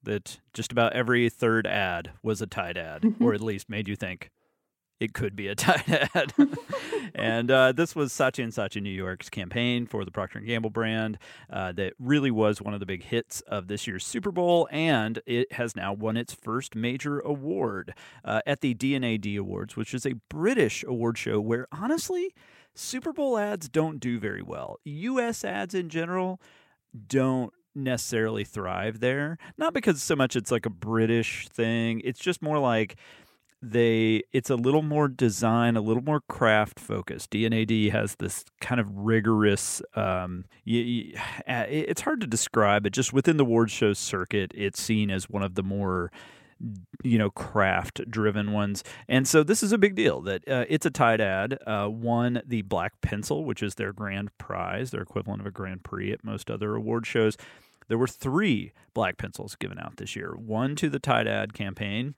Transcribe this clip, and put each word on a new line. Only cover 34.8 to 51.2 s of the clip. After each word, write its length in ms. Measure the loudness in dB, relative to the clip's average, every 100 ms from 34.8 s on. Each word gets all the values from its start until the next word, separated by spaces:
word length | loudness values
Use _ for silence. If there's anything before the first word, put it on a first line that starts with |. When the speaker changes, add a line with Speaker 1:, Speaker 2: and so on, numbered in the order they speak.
Speaker 1:
more 260 | 2 2 2
design, 640 | 4 2 4 2 4 4
a 60 | 2
little 220 | 2 0
more 180 | 2 -2 -2
craft 500 | 2 6 6 4 -4
focused. 520 | -6 -6 -6 -10 -4
D 160 | 0 2
N 80 |
A 100 | 2
D 240 | 2 2 4
has 260 | 2 -2 -4
this 280 | -6 -6 -14 _
kind 180 | -2 0
of 160 | 0
rigorous, 840 | -2 2 4 6 6 6 4 0 -6 -6
um, 500 | -2 0 0 -4 -8 -10 _ -2
y-, 480 | 0 0 -2 -4 -10
y-, 480 | -10 -10 -6 -4
<sighs> 20 | -2
it, 160 | -2 -2
it's 140 | -2
hard 180 | -2 -2
to 60 | -2
describe, 560 | -2 0 4 6 6
but 100 | 2
just 220 | 0 0
within 240 | 2 4 4
the 60 |
award 260 | 6 6 4
show 240 | 4 2
circuit, 580 | 2 -2 -4 -2 -2 -2
it's 280 | -4 -4 -4
seen 280 | 0 2 2
as 200 | -2 -4
one 120 | -4
of 120 | -2
the 80 | -2
more, 500 | -2 -2 0 0 -2 -8 -20 -20 -20 _ -10 -10 -14 -6
you 140 | 2 4
know, 140 | 4
craft 720 | -2 -2 2 4 2 -2 -8 -6
driven 420 | 0 2 2 0
ones. 320 | 0 0 -2 -8 -18 2
And 180 | 2 6
so 160 | 6
this 200 | 6 2
is 100 | 4
a 60 | 6
big 160 | 4
deal 260 | 4 2 2
that, 240 | -2 -4 0
uh, 200 | -2 2
It's 160 | 2
a 60 | 0
Tide 320 | 4 4 6